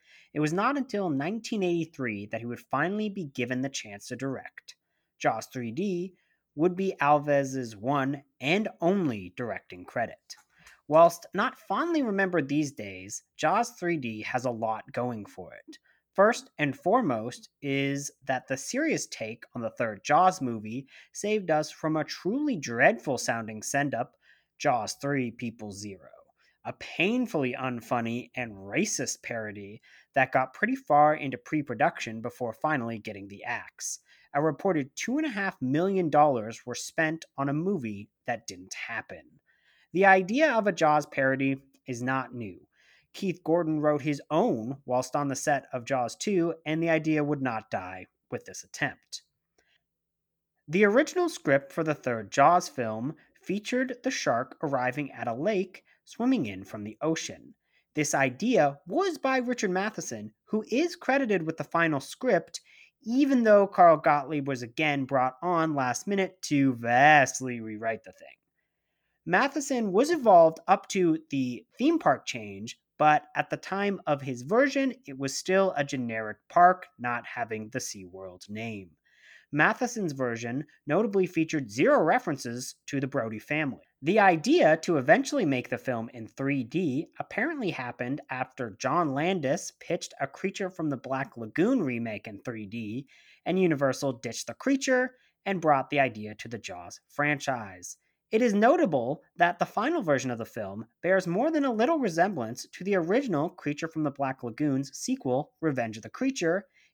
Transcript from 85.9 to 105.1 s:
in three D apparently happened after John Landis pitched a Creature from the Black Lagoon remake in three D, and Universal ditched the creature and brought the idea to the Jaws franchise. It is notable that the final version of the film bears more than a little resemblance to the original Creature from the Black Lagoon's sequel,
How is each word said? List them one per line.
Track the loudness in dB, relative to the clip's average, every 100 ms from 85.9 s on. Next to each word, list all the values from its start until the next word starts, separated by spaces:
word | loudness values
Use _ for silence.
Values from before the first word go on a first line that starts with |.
| -6 -6
in | -12 -14
three | -6 -2 -2
D | -2 -2 0 -2 -4 -10
apparently | -8 -4 -4 -2 -4
happened | -4 -8 -6 -6 -6 -6
after | -6 -6 -8 -10 -4
John | -2 0 0 0
Landis | 0 0 0 -2 -6 -12
pitched | -6 -6 -6 -8
a | -8
Creature | -4 -6 -4 -8
from | -4 -4
the | -4
Black | -4 -6 -6 -10
Lagoon | -6 0 2 2
remake | 0 -2 -6 -8 -12
in | -12
three | -10 -10 -10
D, | -8 -8 -8 -12 _ _ _
and | -2 2
Universal | 2 4 2 0 -4 -4
ditched | -8 -8 -10
the |
creature | -4 0 0 2 2 0 -6 _ _ -4
and | 0
brought | 4 2 2
the | 2
idea | 0 -2 -12 -12
to | -12
the | -10
Jaws | -10 -12 -14 -18 _
franchise. | -4 -2 -2 -2 -4 -6 -14 -18 -20 _ _ _
It | 2
is | 4 6
notable | 6 6 4 2 0 -4 _ 0
that | 2 2
the | -4
final | -2 -2 -2
version | 0 0 0
of | -6
the | -8
film | -8 -10 -10 -14 _
bears | 0 2 2
more | 0 0
than | 0
a | 0
little | 2 2 2
resemblance | 0 2 2 0 -6 -8 -12
to | -8
the | -2 0
original | 2 0 2 0 -2
Creature | -4 -6 -6 -6
from | -4
the | -4
Black | -2 -4 -4
Lagoon's | -8 -2 0 0 -4 -8
sequel, | -6